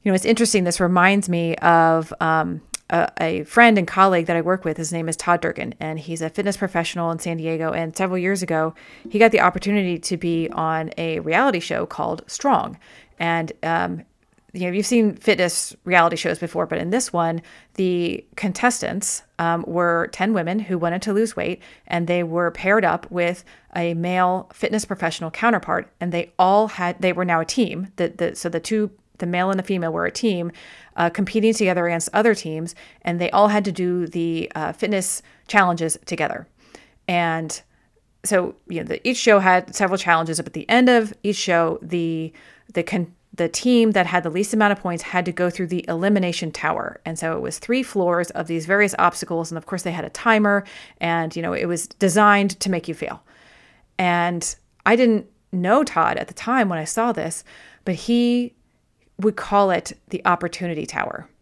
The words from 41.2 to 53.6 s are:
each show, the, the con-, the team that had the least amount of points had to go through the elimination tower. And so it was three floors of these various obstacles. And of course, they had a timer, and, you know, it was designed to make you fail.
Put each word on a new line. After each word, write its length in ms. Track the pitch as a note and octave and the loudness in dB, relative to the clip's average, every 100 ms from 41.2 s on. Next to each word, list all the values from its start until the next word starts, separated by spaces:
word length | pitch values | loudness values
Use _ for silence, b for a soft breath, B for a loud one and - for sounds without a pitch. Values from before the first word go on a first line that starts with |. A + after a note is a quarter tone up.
each 140 | G3+ G3 | -4 -4
show, 420 | - E3+ E3 D#3+ | 0 2 2 -2
the, 520 | E3+ F3 E3 E3 D#3+ B B B B | -4 -4 -2 -4 -8 B B B B
the 80 | - | -6
con-, 320 | E3+ G3 E3 _ _ | -2 -4 -4 _ _
the 160 | - F3 | -4 -4
team 420 | - B3 B3 A3+ | 0 4 4 4
that 160 | G#3 F3 | 2 2
had 160 | F3+ | 0
the 80 | E3+ | -2
least 220 | E3 G#3 | -2 0
amount 180 | A3 G#3 | 2 2
of 80 | G3 | 2
points 240 | F#3 E3+ | -2 -6
had 200 | - F3+ F3 | -2 -2 -2
to 60 | |
go 180 | F3 F3+ | 0 -2
through 160 | F3 F3 | -2 -4
the 180 | F3+ - | -4 -4
elimination 640 | E3 G3 G#3 F3+ F3 E3 | -2 2 2 2 -2 -6
tower. 480 | - D3+ E3 - - E3 | -4 -4 -2 -6 -10 -10
And 140 | E3 | -6
so 180 | E3 D#3+ | -4 -4
it 40 | |
was 180 | - - | -6 -8
three 240 | - B3+ | -2 -2
floors 480 | B3+ G3+ F3+ F3 E3+ | 0 0 2 0 -2
of 160 | - D#3 | -6 -4
these 180 | E3 D#3+ | -4 0
various 300 | G3 G#3 - | 2 2 2
obstacles. 540 | F3 - - E3 E3 | 0 0 -6 -4 -4
And 80 | E3 | -10
of 80 | - | -8
course, 160 | F#3 | -6
they 80 | F#3 | -6
had 140 | E3+ - | -6 -8
a 40 | |
timer, 540 | - A#3 A3 G#3 G3+ G3+ B B B | -2 2 4 4 2 -2 B B B
and, 360 | E3+ E3+ D#3+ E3 | -2 -2 -2 -4
you 80 | |
know, 100 | E3+ | -4
it 120 | - E3+ | -4 -2
was 220 | E3+ - | -4 -6
designed 720 | - G3 F#3 G#3 G3+ G3+ F#3 | -2 2 6 6 6 4 -2
to 120 | G3 | -4
make 160 | F3 E3 | -4 -4
you 80 | D#3+ | -8
fail. 280 | - - _ b b b | -8 -10 _ b b b